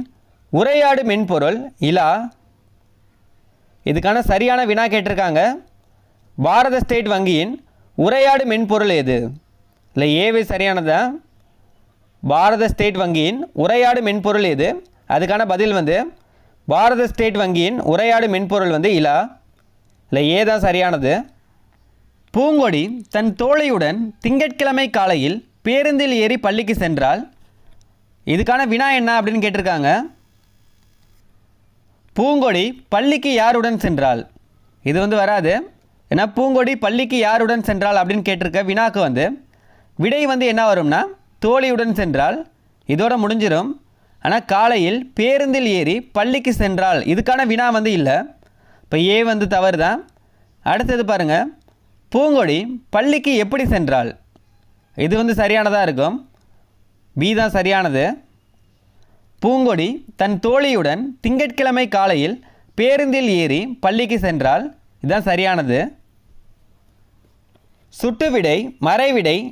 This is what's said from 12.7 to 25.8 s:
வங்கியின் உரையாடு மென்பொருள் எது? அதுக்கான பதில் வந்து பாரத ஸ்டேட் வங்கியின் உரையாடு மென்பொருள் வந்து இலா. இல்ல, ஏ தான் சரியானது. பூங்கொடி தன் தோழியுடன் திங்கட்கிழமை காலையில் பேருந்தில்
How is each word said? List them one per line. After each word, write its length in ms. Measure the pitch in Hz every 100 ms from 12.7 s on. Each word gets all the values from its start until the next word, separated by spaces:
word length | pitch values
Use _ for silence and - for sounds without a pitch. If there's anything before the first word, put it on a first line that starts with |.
| - 208 185
வங்கியின் 440 | 180 160 156 247 330 -
உரையாடு 380 | 165 240 247 247
மென்பொருள் 440 | 220 202 196 208 196
எது? 140 | 135 165 359 - _ -
அதுக்கான 380 | 139 180 208 220
பதில் 280 | 185 214 196
வந்து 180 | 151 180 311 - _ _ _ _ -
பாரத 400 | 151 226 240 240
ஸ்டேட் 300 | - 220 202
வங்கியின் 420 | 190 170 170 247 -
உரையாடு 360 | 170 226 226 233
மென்பொருள் 420 | 190 196 202 185
வந்து 240 | 156 185
இலா. 240 | 185 151 147 226 - _ _ _ _ _ _ _
இல்ல, 140 | 135 147 175
ஏ 80 |
தான் 200 | 214 220 190
சரியானது. 460 | 180 180 160 131 175 269 _ _ _ _ _ _ _ _ _ _
பூங்கொடி 480 | 214 285 302 254 156 180 247 208
தன் 240 | 208 220
தோழியுடன் 680 | 190 240 302 294 220 151 196 226 -
திங்கட்கிழமை 680 | 233 269 302 254 277 262 269
காலையில் 580 | 220 190 170 135 208 - _ 220
பேருந்தில் 460 | 262